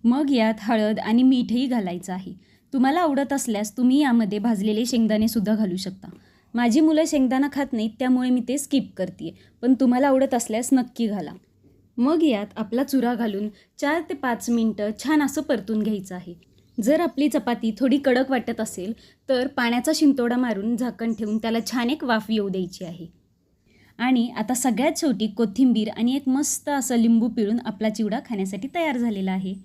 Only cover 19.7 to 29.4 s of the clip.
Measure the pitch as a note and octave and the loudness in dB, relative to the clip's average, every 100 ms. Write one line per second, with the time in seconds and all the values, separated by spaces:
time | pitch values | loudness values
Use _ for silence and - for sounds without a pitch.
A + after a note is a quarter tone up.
19.7 | A#3+ B3 D#4 D4+ C4+ A#3+ B3 B3 G3+ G#3+ | 0 0 2 4 4 0 0 0 -2 -2
20.7 | A#3 B3 - A#3 A3 G#3+ A3 A3+ A3+ A3+ | -2 -4 -4 -6 -4 -2 -2 -2 -2 -2
21.7 | A#3+ A#3 D4+ C4+ A3 G#3+ A3 G3+ F#3+ F3+ | -4 -2 -2 -2 -2 0 -2 -2 -4 -6
22.7 | - F3 E3+ E3 _ _ _ _ _ _ | -8 -14 -14 -18 _ _ _ _ _ _
23.7 | _ _ - B3 B3+ A#3+ - G#3+ B3 C4 | _ _ -6 0 2 0 -4 -4 -2 0
24.7 | G3+ C#4+ E4 D#4 F#3+ G#3+ G#3+ A3+ A#3 C4 | 0 0 0 -2 0 -4 -2 -2 2 2
25.7 | A3 G#3+ - A#3 C4+ C4 C4 D#4 - - | 4 0 -2 -2 0 0 0 0 -4 -2
26.7 | C#4+ B3 A#3+ A3+ A3+ A#3+ - G3+ A#3+ A3+ | -2 0 2 4 4 2 0 0 -2 -4
27.7 | G#3+ A3 G#3+ G#3+ F3+ - G#3 F#3+ G3 C4+ | -4 -4 -2 -2 -4 -6 -4 -4 -6 -8
28.7 | F4 E4 B3+ A#3 G3+ F#3+ F#3+ | -4 -2 0 -2 -2 -2 -2